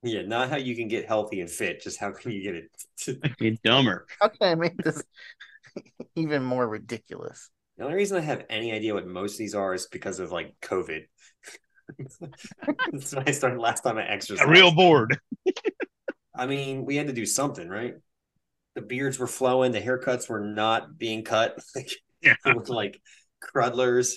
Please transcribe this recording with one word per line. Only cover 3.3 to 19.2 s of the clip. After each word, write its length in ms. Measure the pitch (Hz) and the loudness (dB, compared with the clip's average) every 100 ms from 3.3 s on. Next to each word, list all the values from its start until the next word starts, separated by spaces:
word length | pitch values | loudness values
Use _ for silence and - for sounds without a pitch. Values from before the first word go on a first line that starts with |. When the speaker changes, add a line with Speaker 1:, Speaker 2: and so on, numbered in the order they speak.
| - | -2
Speaker 2:
Get 220 | 113 113 | -2 0
dumber. 420 | 110 127 127 90 - - | 4 4 4 2 -8 0
Speaker 3:
How 60 | 208 | 0
can 180 | - 196 | 4 2
I 60 | 165 | 2
make 220 | 170 175 | 0 0
this 220 | 180 143 - _ - - - - - - | -4 -2 -8 _ -20 -20 -20 -20 -18 -18
<laughs> 400 | - _ - - | -18 _ -12 -4
even 280 | 160 147 | 0 0
more 240 | 127 127 120 | 0 0 0
ridiculous? 800 | 107 107 113 _ - - - - _ _ _ | -2 -8 -12 _ -12 -12 -14 -20 _ _ _
Speaker 1:
The 60 | |
only 120 | 131 175 | -4 0
reason 200 | 202 190 | 0 0
I 40 | |
have 240 | 151 123 - | -2 -4 -4
any 220 | 110 117 | -4 -2
idea 220 | 110 110 | -2 -2
what 140 | 104 90 | -2 -4
most 260 | 90 101 | -6 -6
of 40 | - | -6
these 160 | 107 104 | -6 -2
are 180 | 98 | -2
is 140 | 92 - | -2 -6
because 320 | 92 107 90 | -10 -8 -6
of, 120 | 87 | -6
like, 240 | 87 82 _ | -6 -8 _
covid. 460 | - 95 85 78 - _ _ _ - - _ _ _ 143 | -4 -4 -2 -8 -10 _ _ _ -20 -20 _ _ _ -16
<laughs> 0 | 131 - 165 139 - - - 302 508 | -16 -14 -18 -16 -20 -12 -8 -4 -4
That's 220 | 151 135 139 | -6 -6 -4
when 120 | 135 | -2
I 40 | |
started 280 | 143 127 123 | 0 0 0
last 220 | 117 117 | -2 0
time 160 | 127 110 | -2 -2
I 100 | - | -4
exercised. 400 | 101 - 98 127 | -4 -6 0 8
Speaker 2:
A 40 | |
real 200 | 165 185 | 10 10
board. 480 | 160 185 151 113 139 _ - - | 10 8 8 6 -2 _ -4 -2
<laughs> 920 | - 427 - - _ - - _ - | -2 -4 -4 -10 _ -14 -14 _ -6
Speaker 1:
I 100 | 127 | -2
mean, 400 | 139 135 135 131 | -2 -2 -4 -2
we 100 | 143 | -2
had 120 | 147 | -2
to 60 | |
do 120 | 120 107 | -2 -2
something, 420 | - 143 - 85 | 0 0 -2 -8
right? 280 | 98 120 - _ _ _ _ _ _ _ - | -6 -6 -8 _ _ _ _ _ _ _ -14
The 60 | |
beards 380 | 104 127 139 | -8 -4 -2
were 80 | 131 | -2